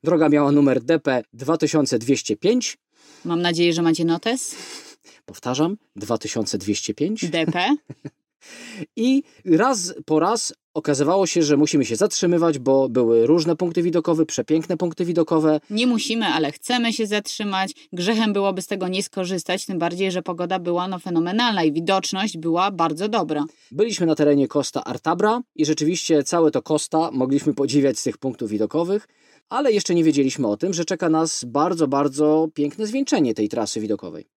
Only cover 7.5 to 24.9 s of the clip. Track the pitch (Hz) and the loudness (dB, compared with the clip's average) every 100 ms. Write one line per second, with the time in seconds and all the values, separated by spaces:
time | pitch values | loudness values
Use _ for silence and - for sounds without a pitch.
7.5 | 170 190 294 _ - 143 _ _ _ - | 0 0 0 _ -18 -18 _ _ _ -20
8.5 | - 240 220 - - 240 269 - _ 190 | -20 -18 -16 -14 -2 2 2 -2 _ 2
9.5 | 160 247 240 175 - - 156 175 226 - | 2 4 0 -4 -10 0 2 2 0 -4
10.5 | - _ 156 147 139 147 190 185 175 151 | -10 _ -6 -2 0 2 2 2 2 4
11.5 | 143 147 156 127 113 208 - 180 170 165 | 4 4 2 0 0 0 2 0 2 2
12.5 | 143 127 135 131 120 117 113 117 170 160 | 0 2 2 4 2 4 4 6 4 2
13.5 | 160 180 165 170 165 160 160 156 - 117 | 0 -2 0 0 0 0 0 0 -2 0
14.5 | 156 156 170 180 160 175 170 160 165 156 | 0 0 -4 -4 -4 -2 0 2 2 2
15.5 | 151 _ 208 247 233 - 226 202 160 147 | 0 _ -2 0 0 -2 -2 0 0 -2
16.5 | - - 247 233 208 214 208 202 - 208 | -4 -4 -2 0 -2 -2 -2 -4 -8 -4
17.5 | 190 190 - - 180 180 226 226 202 196 | -2 -4 -8 -14 -4 0 2 2 2 0
18.5 | 190 - 196 185 185 202 - 180 185 - | -2 -6 -4 -4 -4 -4 -6 -4 -4 -4
19.5 | 185 - 185 170 175 190 185 175 175 175 | -6 -4 -4 -2 -2 -2 -2 -6 -6 -4
20.5 | 185 175 175 180 185 190 170 170 208 240 | -2 -2 -2 -4 -6 -2 0 0 0 0
21.5 | 196 160 151 170 196 - 190 208 165 165 | 2 0 0 0 0 0 -4 -4 -4 -2
22.5 | 165 196 185 165 151 208 220 156 151 147 | 0 0 0 -2 0 -2 -2 -2 -4 -6
23.5 | _ _ 139 226 180 170 151 147 143 131 | _ _ -2 -2 2 0 4 4 4 2
24.5 | 147 135 139 - | 0 -2 -6 -8